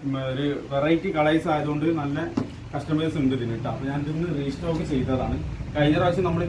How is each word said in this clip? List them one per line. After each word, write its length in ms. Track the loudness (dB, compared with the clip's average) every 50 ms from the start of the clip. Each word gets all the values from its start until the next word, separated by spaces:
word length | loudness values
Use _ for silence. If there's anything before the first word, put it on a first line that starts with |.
| -4
ഉം, 100 | -4 -4 -2 -2 -4 -2
ഒരു 140 | -2 -2 -2 -2 -4 -4 -4 -2
വെറൈറ്റി 360 | 0 4 4 4 2 2 0 0 2
കളേഴ്സ് 300 | 4 4 4 4 2 2 0
ആയതുകൊണ്ട് 320 | 0 0 0 0 0 0 0 0 0 0
നല്ല 160 | -2 -2 -2 -4 -4 -4 -4 -4 -4 -6 -10 -10 -8 -8
കസ്റ്റമേഴ്സ് 460 | -6 -4 -2 0 0 0 0 0 2 2
ഉണ്ട് 120 | 2 2 2
ഇതിന് 160 | 0 -2 -2
കേട്ടോ. 140 | -2 -4 -4 -4
അപ്പോൾ 120 | -4 -4 -4
ഞാൻ 100 | -4 -2 -2
ഇതിന്ന് 220 | -2 -2 -2 -2 -2 -2 -2
റീസ്റ്റോക്ക് 440 | -2 -2 -4 -4 -2 -2 -2 -2 -2 0 0
ചെയ്തതാണ്. 460 | 0 0 2 0 0 0 0 -2 -2 -2 -4 -6 -6 -8 -4 0
കഴിഞ്ഞ 200 | 2 4 4 6 6
പ്രാവശ്യം 260 | 4 4 4 2 2 2
നമ്മൾ 140 | 2 2 0